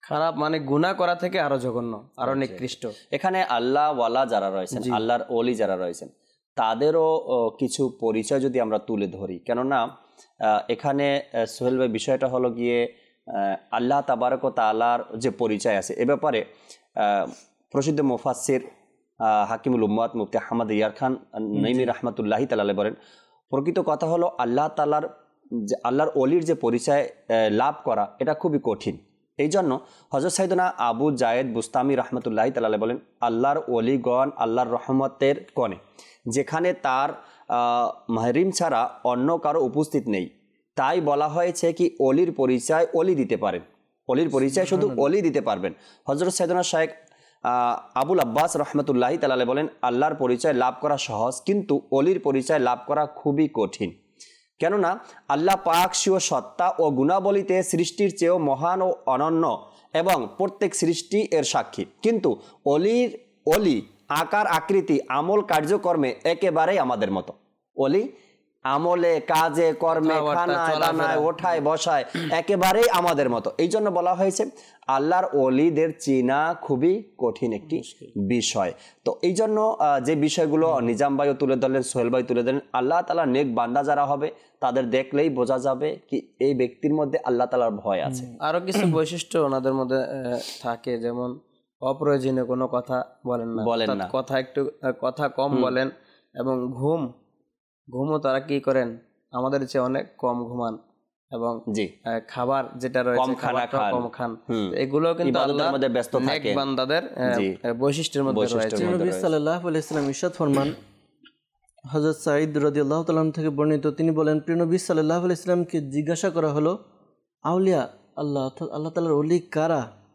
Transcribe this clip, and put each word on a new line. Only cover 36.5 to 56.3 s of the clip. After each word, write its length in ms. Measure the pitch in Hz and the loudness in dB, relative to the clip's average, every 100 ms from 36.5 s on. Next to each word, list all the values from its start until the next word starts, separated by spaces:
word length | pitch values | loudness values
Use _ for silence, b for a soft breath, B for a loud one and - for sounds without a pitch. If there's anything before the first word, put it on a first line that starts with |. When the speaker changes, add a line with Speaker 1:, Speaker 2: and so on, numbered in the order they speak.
| 156 180 | 0 0
Speaker 2:
তার, 360 | 180 139 131 143 - B B B | 0 0 0 0 -4 B B B
আহ, 640 | 120 120 120 120 - - | 0 2 2 0 -4 -4
মাহরিম 400 | 113 117 127 190 | -2 2 2 2
ছাড়া 480 | 185 170 127 123 - | 0 0 2 0 -2
অন্য 340 | 123 123 135 165 | -2 0 0 0
কারো 260 | 151 156 | 0 0
উপস্থিত 440 | 131 131 151 - - | 0 0 -2 -2 -2
নেই, 220 | 98 87 _ _ _ _ - | -4 -4 _ _ _ _ -2
তাই 260 | 135 175 | 0 2
বলা 260 | 151 143 151 | 2 0 0
হয়েছে 460 | 156 175 170 170 | 0 -2 0 -2
কি 220 | 165 175 - | 2 -2 2
ওলির 320 | 135 139 175 | 2 4 2
পরিচয় 560 | - 131 127 120 160 170 | 2 2 2 2 2 2
ওলি 220 | 170 185 170 | 2 2 2
দিতে 220 | 123 107 | 0 0
পারেন, 240 | 98 90 - _ _ _ - | 0 -4 -8 _ _ _ -2
ওলির 220 | 127 165 | 0 2
পরিচয় 360 | 135 135 139 185 | 2 0 0 0
শুধু 160 | 190 | 0
Speaker 1:
সুবহানাল্লাহ। 240 | 202 127 139 | 0 2 2
Speaker 2:
ওলি 160 | 190 | 2
দিতে 200 | 165 131 | 2 0
পারবেন।" 320 | 104 101 92 78 b b - | -2 -2 -4 -8 b b -6
হযরত 260 | 143 180 | -2 -2
সাইয়েদনা 300 | 180 175 180 | 0 0 0
শায়েখ, 280 | 175 165 160 - _ b b b | 0 0 -2 -4 _ b b b
আহ, 540 | - 123 120 117 - - | -2 0 0 -2 -4 -4
আবুল 220 | 139 180 | 2 2
আব্বাস 380 | 127 117 165 160 | 2 2 0 0
রাহমাতুল্লাহি 600 | 143 143 143 127 123 160 | -2 -2 2 2 2 0
তাআলা 160 | 147 | 0
আলাইহি 160 | 127 123 | 2 0
বলেন, 180 | 131 156 - | 0 -2 -2
"আল্লাহর 340 | 120 123 151 170 | -2 2 0 0
পরিচয় 380 | 127 123 160 | 0 2 2
লাভ 200 | 127 127 131 | 2 0 0
করা 160 | 151 139 | -2 -2
সহজ, 440 | - 104 117 131 - | -2 -2 -2 -2 -2
কিন্তু 360 | 202 196 139 - | -2 2 -2 0
ওলির 280 | 135 151 185 | 2 2 2
পরিচয় 400 | 143 135 123 156 | 0 0 0 2
লাভ 200 | 123 123 - | 2 0 -2
করা 180 | 147 147 | -2 -2
খুবই 440 | - 151 143 151 | -2 -2 2 0
কঠিন, 400 | 123 98 - 95 - _ B B B B _ | 2 -2 -2 -8 -8 _ B B B B _
কেননা 400 | 160 202 170 208 B B B | 0 2 0 -2 B B B
আল্লাহ 280 | 143 175 190 | 0 2 2
পাক 320 | 180 170 185 185 | 2 2 2 0
স্বীয় 240 | - 190 | 2 2
সত্তা 540 | - | 2